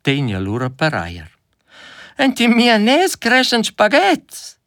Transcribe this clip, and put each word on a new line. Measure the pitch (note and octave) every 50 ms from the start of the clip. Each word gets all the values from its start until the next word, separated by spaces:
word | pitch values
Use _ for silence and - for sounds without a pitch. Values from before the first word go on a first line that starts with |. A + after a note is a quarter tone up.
tegn | - C#3 C3+ C#3+ C#3 A#2 G2
allura | F#2 F#2+ G2 G#2+ A#2+ C3 B2+
per | C3 - D#3 D#3 A#2+
aier. | F#2+ E2 E2+ F2 E2+ D#2+ E2+ - _ _ _ _ _ _ _ - - - - - - - - -
«Ent | - C4+ C4+ C4 -
in | A#3 A#3 A#3
mia | A#3 A#3+ A#3+ A3+ G#3
nes | G#3 A#3 C4+ E4 F#4+ F4+ - -
crescen | - A#3 B3 C4 B3+ - B3 A3+ G#3+
spaghets» | - - - G#3+ G#3 A3+ D4+ F#4+ G4 D#4+ C4 - _ - - - - - _ _